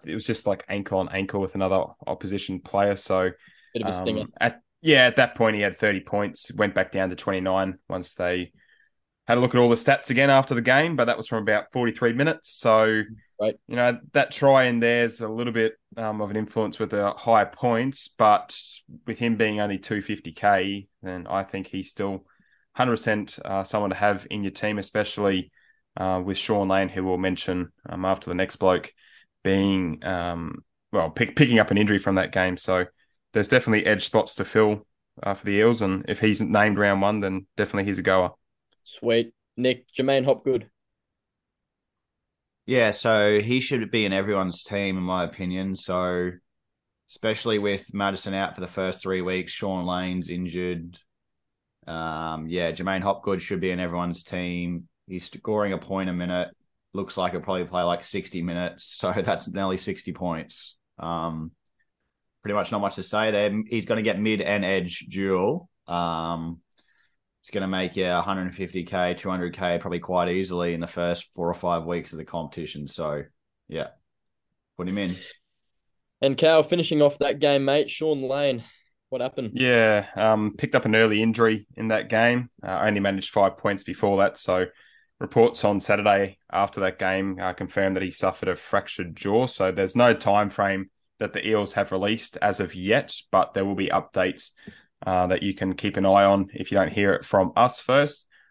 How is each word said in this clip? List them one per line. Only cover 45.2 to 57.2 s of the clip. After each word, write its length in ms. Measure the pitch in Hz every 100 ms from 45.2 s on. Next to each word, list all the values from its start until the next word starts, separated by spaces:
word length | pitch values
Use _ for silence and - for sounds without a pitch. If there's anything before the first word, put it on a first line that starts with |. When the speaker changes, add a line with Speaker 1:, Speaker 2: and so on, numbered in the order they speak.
Speaker 3:
opinion. 520 | 85 - 90 92 95 92
So 540 | - 90 90 87 90 90 _ _ _ _ _ _ _
especially 480 | - 110 104 117 107
with 340 | 101 98 -
Madison 420 | 101 98 92 104
out 200 | 95 98
for 80 | -
the 40 | 87
first 360 | - 95 -
three 180 | 95 92
weeks, 320 | 90 92 85
Sean 340 | - 101 92 90
Lane's 440 | 90 92 92 82
injured. 680 | 87 90 87 90 87 85 - _ _ _ _ _ _ _ _ 82
Um, 640 | 82 80 80 80 80 80
yeah, 240 | 90 82
Jermaine 300 | 85 92 95
Hopgood 400 | 98 98 101 92
should 180 | - 95
be 100 | 92
in 100 | 90
everyone's 440 | 87 87 87 85
team. 640 | - 90 90 87 87 87 - _ -
He's 200 | 90 -
scoring 480 | - 110 107 101
a 40 | 92
point 300 | - 95 92
a 60 |
minute. 340 | 87 87 90 90 _ _ _ _
Looks 240 | 98 95
like 140 | -